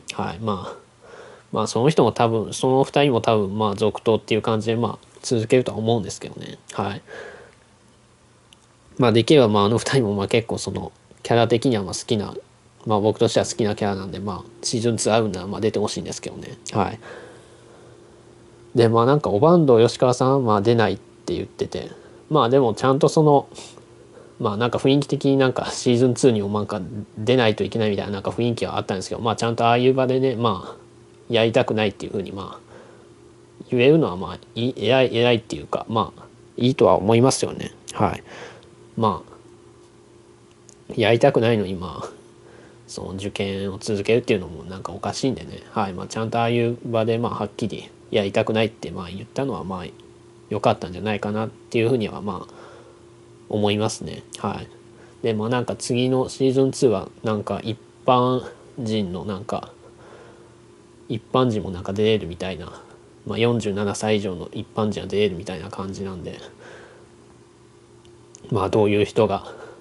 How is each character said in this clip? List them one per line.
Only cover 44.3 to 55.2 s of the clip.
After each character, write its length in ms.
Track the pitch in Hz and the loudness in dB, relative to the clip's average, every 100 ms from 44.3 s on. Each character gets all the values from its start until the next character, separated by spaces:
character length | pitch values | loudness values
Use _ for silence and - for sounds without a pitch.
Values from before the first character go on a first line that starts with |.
い 40 | 104 | -2
う 20 | |
の 80 | 82 | -2
も 160 | 78 82 | -12 -14
な 120 | 95 | -12
ん 60 | |
か 80 | - | -12
お 80 | 95 | -8
か 140 | 98 | -8
し 100 | - | -4
い 80 | 135 | -4
ん 40 | 98 | -4
で 100 | 85 | -8
ね。 160 | 95 - | -16 -8
は 160 | 113 98 | -4 -4
い。 60 | |
ま 100 | 92 | -6
あ、 40 | 98 | -8
ち 100 | 110 | -6
ゃ 80 | 113 | -4
ん 40 | |
と 100 | 117 | 0
あ 40 | |
あ 60 | 117 | 0
い 100 | 120 | 2
う 180 | 117 120 123 | 0 -2 -4
場 200 | 113 113 | -2 0
で、 120 | 113 | 0
ま 120 | 120 | -2
あ、 40 | |
は 120 | - 104 | -4 -6
っ 20 | |
き 220 | - 107 | -6 -6
り 200 | - - - - | -6 -14 -20 -2
や 120 | 110 | 0
り 100 | 98 | 2
た 100 | 110 | 0
く 80 | 110 | 0
な 100 | 110 | 0
い 20 | 107 | 0
っ 40 | |
て、 220 | - - | -4 -12
ま 140 | 92 87 | -10 -10
あ、 40 | |
言 140 | 95 | -12
っ 20 | 117 | -10
た 200 | 139 139 | -6 -4
の 80 | |
は、 100 | 90 | -6
ま 200 | 85 92 | -8 -10
あ、 20 | 87 - - - - - - | -12 -16 -20 -20 -20 -20 -10
良 100 | 107 | 0
か 120 | 120 | 0
っ 80 | 104 | 0
た 100 | 92 | -4
ん 20 | |
じ 80 | 90 | -6
ゃ 20 | |
な 140 | 104 101 | -4 -4
い 60 | |
か 100 | 104 | -4
な 160 | 107 110 | -4 -6
っ 20 | |
て 300 | - - 120 | -10 -4 0
い 40 | |
う 60 | 113 | 2
ふ 40 | |
う 40 | 127 | 0
に 120 | 101 | -2
は、 120 | 78 | -6
ま 240 | 101 98 - | -8 -8 -12
あ、 40 | - - - - - - - - - - | -18 -20 -20 -20 -20 -20 -20 -20 -20 -6
思 240 | 104 104 | -2 0
い 60 | 104 | 0
ま 120 | 110 | -2
す 120 | - | -4
ね。 220 | - - - - | -10 -14 -16 -10
は 220 | 104 101 | -8 -8
い。 60 | - - - - - - | -12 -18 -20 -20 -20 -6